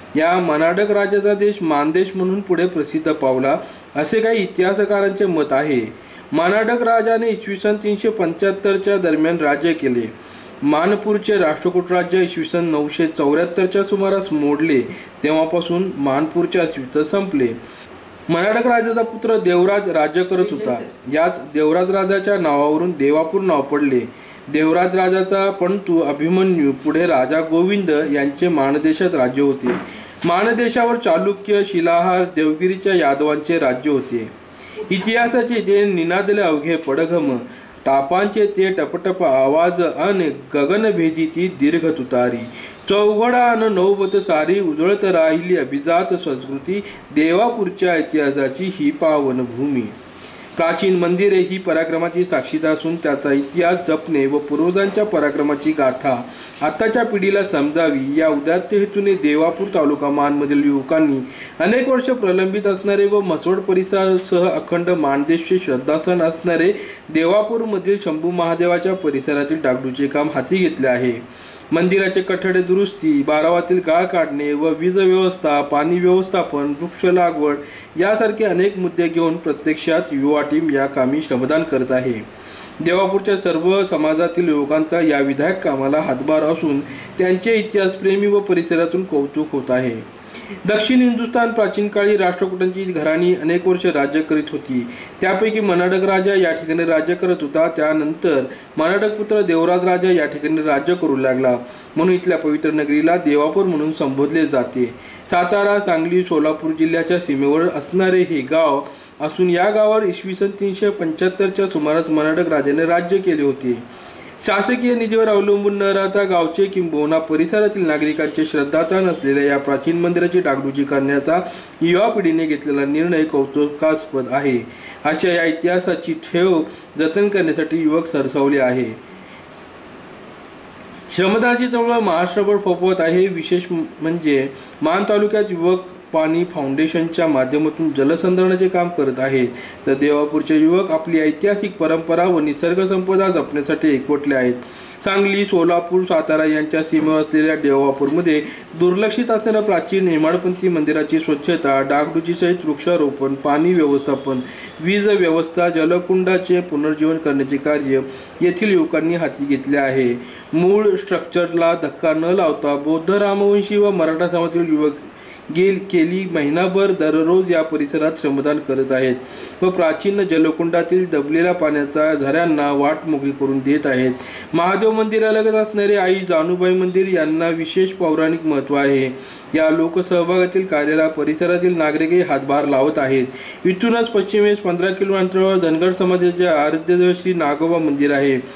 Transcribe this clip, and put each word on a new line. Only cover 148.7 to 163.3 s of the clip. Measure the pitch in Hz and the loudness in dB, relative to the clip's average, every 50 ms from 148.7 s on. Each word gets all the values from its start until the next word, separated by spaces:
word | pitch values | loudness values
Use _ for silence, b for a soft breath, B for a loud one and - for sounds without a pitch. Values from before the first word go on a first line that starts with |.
| - 160 | -2 0
दुर्लक्षित | 175 180 180 196 214 208 214 247 247 240 | 2 2 2 2 0 0 0 -2 0 0
असणाऱ्या | 226 214 220 226 214 220 208 | 0 0 0 0 0 0 2
प्राचीन | 214 185 165 165 - 190 196 190 180 | 2 0 0 0 0 0 0 2 2
हेमाडपंथी | 165 151 156 160 175 175 180 180 180 - 185 185 | 2 2 2 2 0 0 0 -2 -2 0 0 0
मंदिराची | 175 156 151 147 151 156 151 - 165 160 | 0 0 0 0 0 0 0 0 0 0
स्वच्छता, | 156 - 151 143 - - 170 160 - 143 135 135 135 | 0 0 -2 -2 0 -2 -2 0 0 0 2 2 2
डागडुजीसहित | 139 143 143 151 160 160 165 165 165 175 175 180 170 180 180 - | 2 0 0 0 0 -4 -6 -4 -4 -2 0 0 0 0 0 -2
वृक्षारोपण, | 156 143 143 - 175 175 170 151 139 139 139 135 135 139 | -4 -4 -2 0 0 2 2 2 0 0 -2 -2 -4 -4
पाणी | 135 - 147 143 151 165 175 185 | -2 -2 0 2 2 2 2 4
व्यवस्थापन, | 170 156 143 139 139 139 143 139 131 - 135 131 127 127 B B B B B B - | 4 4 4 2 2 0 -2 -4 -2 -2 -4 -4 -4 -6 B B B B B B -6
वीज | 160 175 202 208 202 214 | -2 0 0 2 2 2
व्यवस्था, | 208 190 180 165 160 165 160 160 - 180 175 175 | 2 4 4 2 2 2 0 -2 0 0 0 2
जलकुंडाचे | 165 160 160 170 175 180 175 - 190 185 185 185 185 180 180 - 180 180 | 2 2 2 2 2 0 0 0 0 2 2 2 2 0 2 2 0 0
पुनर्जीवन | 175 180 151 147 147 156 156 151 156 156 160 | 0 -2 -4 -2 0 -2 0 0 0 0 0
करण्याचे | 160 160 151 143 139 131 127 143 | 0 -2 0 0 0 0 0 -2
कार्य | 135 - 147 151 147 139 135 135 135 131 B B B B B B - | -2 0 0 -2 0 0 0 0 0 0 B B B B B B 0
येथील | 165 180 175 175 220 208 190 | 0 0 0 0 0 2 4
युवकांनी | 175 156 - - 156 156 165 175 | 2 2 2 0 -2 0 0 0
हाती | 170 165 135 - - 143 | 0 -2 -4 -4 -4 -2
घेतले | 143 139 127 127 135 143 143 | -2 -2 -2 0 0 0 0
आहे. | 135 135 131 135 127 120 120 120 B B B B B B - | 2 2 2 2 2 0 0 -2 B B B B B B -2
मूळ | 160 175 185 202 208 214 208 190 | 2 4 4 4 4 4 2 2
स्ट्रक्चरला | 185 - - 190 165 - - - 175 175 165 165 170 165 165 170 | 0 -2 -2 -4 -4 -4 -2 -2 -2 0 0 0 2 2 2 2
धक्का | 170 156 143 - - - 160 156 | 0 -2 -6 -6 -2 0 0 0
न | 156 160 | 0 0
लावता | 170 185 202 180 156 147 - - 143 143 | 0 2 2 2 0 0 0 -2 -2 -2
बौद्ध, | 139 143 151 160 156 160 175 | -2 0 -2 -2 0 0 0
रामवंशी | 196 208 208 196 | 0 2 2 2